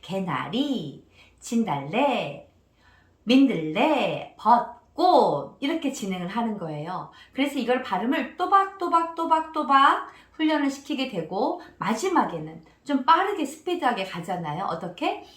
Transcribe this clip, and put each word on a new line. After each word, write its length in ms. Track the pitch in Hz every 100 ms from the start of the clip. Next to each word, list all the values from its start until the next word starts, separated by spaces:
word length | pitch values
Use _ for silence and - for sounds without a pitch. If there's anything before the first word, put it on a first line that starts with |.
개나리, 1040 | - 190 185 131 131 202 294 240 151 147 - _ - _
진달래, 1080 | - 233 214 143 139 196 285 233 156 143 - _ _ _ _ _ _ _
민들레, 1120 | - 262 269 185 156 160 285 285 196 147 - -
벚꽃 1200 | 214 233 - - _ - 359 311 202 143 - -
이렇게 320 | 277 320 277
진행을 360 | - 202 185 180
하는 300 | 214 226 202
거예요. 520 | 165 151 156 180 151 - -
그래서 260 | - 277 285
이걸 240 | 226 254
발음을 540 | 254 185 226 311 262 -
또박또박또박또박 1700 | 359 392 392 - 339 339 330 - 320 320 311 311 285 277 277 370 - - -
훈련을 380 | _ 311 302 277
시키게 400 | - - 294 247
되고 500 | 190 - 165 277 349 - -
마지막에는 880 | 180 226 381 359 170 170 156 160 - _
좀 200 | - 277
빠르게 400 | 254 330 392 415
스피드하게 600 | 277 - - 359 277 208
가잖아요. 600 | 190 175 165 180 165 151
어떻게? 600 | 196 170 175 - 330 403 -